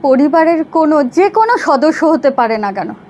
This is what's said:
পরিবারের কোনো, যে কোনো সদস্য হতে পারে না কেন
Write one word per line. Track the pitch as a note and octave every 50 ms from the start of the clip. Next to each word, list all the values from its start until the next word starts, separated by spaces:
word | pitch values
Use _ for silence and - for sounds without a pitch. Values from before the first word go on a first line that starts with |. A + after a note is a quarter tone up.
| -
পরিবারের | C#4 C4 C4 C#4+ D4 C#4+ E4 D#4+ D#4+ E4+ D#4+ D#4 - -
কোনো, | E4 D#4 D4+ D#4 D4+ C#4+ B3 -
যে | D#4 F#4 G4+ G#4
কোনো | A4 A4 A4+ A#4+ - -
সদস্য | - D4+ C4 C4+ D#4 D#4 - D#4 D#4 D#4+
হতে | D4+ - C#4 C4+ B3+
পারে | A#3+ A3 A3+ G#3+ G#3
না | G3+ F#3+
কেন | G3+ E3 - - - -